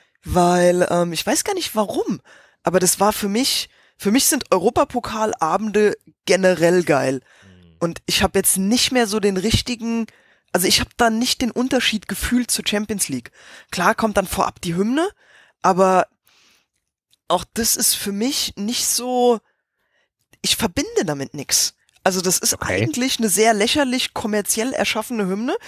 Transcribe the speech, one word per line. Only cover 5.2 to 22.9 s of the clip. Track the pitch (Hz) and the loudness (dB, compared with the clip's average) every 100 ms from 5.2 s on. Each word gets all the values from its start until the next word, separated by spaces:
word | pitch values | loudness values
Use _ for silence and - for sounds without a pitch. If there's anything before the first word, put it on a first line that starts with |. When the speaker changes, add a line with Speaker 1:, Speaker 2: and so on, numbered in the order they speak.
| 214 - 160 185 214 202 208 - - _ | -4 -2 -2 0 0 2 2 0 -8 _
Speaker 1:
generell | - 180 185 175 170 180 | 0 4 4 4 4 4
geil. | 165 143 131 131 - _ | 4 2 2 -2 -8 _
Speaker 2:
Mhm. | - 90 87 80 | -20 -20 -20 _
Speaker 1:
Und | 170 165 - | -6 -4 -4
ich | - | 0
hab | 190 196 | 0 2
jetzt | 190 - | 0 0
nicht | 190 240 - | 2 2 2
mehr | 254 226 | 2 2
so | 214 | 0
den | 202 190 | 0 0
richtigen, | 190 - - 233 233 233 220 _ _ _ _ | 0 -2 -2 -6 -4 -4 -6 _ _ _ _
also | 185 185 | -2 2
ich | - | 0
hab | - - | 0 0
da | 233 | 2
nicht | 220 247 - | 2 0 -2
den | 240 | -2
Unterschied | - 254 262 - 214 - | -2 0 0 0 -2 -6
gefühlt | 196 - 240 247 | -8 -2 -2 0
zur | - 196 | -4 -2
Champions | 208 214 208 - | -4 -4 -4 -4
League. | 131 117 - - - - | -6 -10 -20 -20 -20 -12
Klar | - 180 - | 0 0 2
kommt | 220 202 | 0 0
dann | 190 | -2
vorab | - - - | -2 -2 -2
die | 175 170 | -4 -2
Hymne, | 208 269 370 - _ _ _ _ | 0 0 -2 -4 _ _ _ _
aber | - 180 190 185 - _ _ _ _ _ _ _ _ _ _ _ - | 0 4 4 4 0 _ _ _ _ _ _ _ _ _ _ _ -4
auch | 180 - | -2 -2
das | - 226 - | -4 -2 0
ist | 233 | 0
für | - 202 | -2 -4
mich | 196 240 302 - - | -4 -2 -2 -6 -6
nicht | 202 247 - | -6 -4 -2
so, | - 247 254 247 226 - _ _ _ _ _ _ _ _ _ | -2 -2 2 4 2 -2 _ _ _ _ _ _ _ _ _
ich | - - | -4 -2
verbinde | 233 175 403 466 | -2 -4 -4 -2
damit | 196 147 135 | -2 -4 -6
nix. | 151 135 - - - _ _ | -10 -2 -2 -2 -6 _ _
Also | - 185 | -8 -4
das | 180 175 | -2 -2
ist | 226 | -2
Speaker 2:
Okay. | - - 190 | -4 -4 -2
Speaker 1:
eigentlich | - | -2